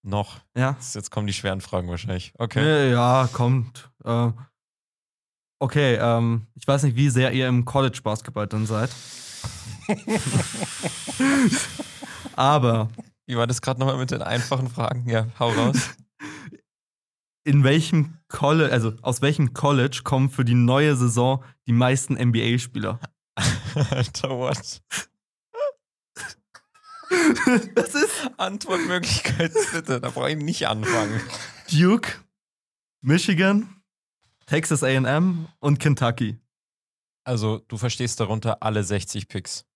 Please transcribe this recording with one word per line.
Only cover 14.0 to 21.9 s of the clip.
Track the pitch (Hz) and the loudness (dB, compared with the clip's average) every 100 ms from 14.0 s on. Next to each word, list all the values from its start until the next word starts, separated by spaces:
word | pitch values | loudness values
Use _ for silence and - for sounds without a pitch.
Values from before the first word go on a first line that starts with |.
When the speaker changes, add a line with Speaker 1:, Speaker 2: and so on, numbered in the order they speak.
| 127 | -4
Speaker 1:
den | - | -4
einfachen | - 120 117 131 127 | -2 -2 -2 -2 -2
Fragen? | 120 117 123 120 | -4 -4 -2 -2
Ja, | 113 110 - | 0 -2 -2
hau | 120 | 0
raus. | 113 113 - - - - _ - - - - _ | 2 2 2 -2 -10 -20 _ -16 -16 -18 -20 _
Speaker 2:
<laughs> | _ _ _ _ _ _ _ | _ _ _ _ _ _ _
In | 151 143 | 4 6
welchem | 135 156 156 165 147 - _ | 6 4 4 2 2 -4 _
Colle-, | - 143 160 147 | -2 2 4 4
also | 123 113 110 | 2 0 -2
aus | 131 120 | -4 0
welchem | 139 147 135 | 0 2 0
College | - 143 143 131 127 | 2 2 2 2 -2
kommen | - 131 135 | -2 0 2
für | - 127 | 0 2
die | |
neue | 123 120 131 151 139 | 4 4 4 4 4
Saison | 123 113 123 131 - _ - | 2 2 2 0 -6 _ 0
die | |
meisten | 117 127 | 2 4